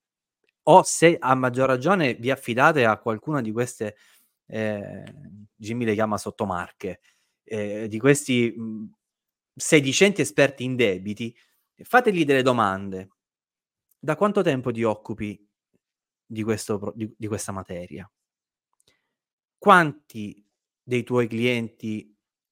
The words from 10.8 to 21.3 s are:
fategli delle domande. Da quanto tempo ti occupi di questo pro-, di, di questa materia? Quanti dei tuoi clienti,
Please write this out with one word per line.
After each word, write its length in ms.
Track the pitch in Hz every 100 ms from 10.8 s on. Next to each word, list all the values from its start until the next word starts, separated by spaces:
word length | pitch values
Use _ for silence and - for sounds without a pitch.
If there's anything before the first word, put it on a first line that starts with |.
| 113 92 98 104 117 - _ _ _ -
fategli 440 | - 247 240 180 143
delle 180 | 135
domande. 680 | 127 120 101 95 98 95 95 _ _ _ _ _ _ _ _ _
Da 180 | 147 151
quanto 280 | 208 202
tempo 280 | 170 131 123
ti 120 | 113
occupi 600 | 113 104 - 107 104 95 _ _ _ _ _ _ _ _ -
di 160 | 110
questo 340 | 107 104 - 104
pro-, 160 | 104 113
di, 160 | 110 -
di 80 | 107
questa 260 | 104 -
materia? 580 | 98 92 90 90 - 87 _ _ _ _ _ _ _ _ _ _ _ _ _ _ _
Quanti 880 | 202 185 151 - _ 110 104 - _ _ _ _
dei 180 | - 123
tuoi 260 | 120 123
clienti, 880 | 113